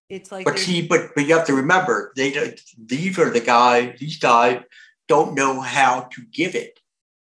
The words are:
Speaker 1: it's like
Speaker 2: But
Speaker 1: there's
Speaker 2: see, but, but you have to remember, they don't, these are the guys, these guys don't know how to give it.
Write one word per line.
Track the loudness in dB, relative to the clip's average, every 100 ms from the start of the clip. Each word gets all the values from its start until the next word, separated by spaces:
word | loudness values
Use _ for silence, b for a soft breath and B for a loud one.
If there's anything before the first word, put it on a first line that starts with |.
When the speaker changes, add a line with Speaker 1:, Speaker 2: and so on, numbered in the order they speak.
| _
Speaker 1:
it's | -18 -14
like | -12 -8
Speaker 2:
But | -6
Speaker 1:
there's | -4
Speaker 2:
see, | -4 0
but, | -2 -2
but | -4 0
you | 2
have | 2
to | 0
remember, | 2 2 2 -2 -4 -4
they | -4
don't, | -2 -6 -8 -20 -20
these | -8 -6 -4 0
are | 0
the | 0
guys, | 2 4 6 4 0 -6
these | -12 -4
guys | 2 4 4 0 -8 B B B 0
don't | 2 2 0
know | -2 -2
how | -4 2 2 2 -6
to | -16 -14
give | -6 -4 -4
it. | -8 _ _ _ _ _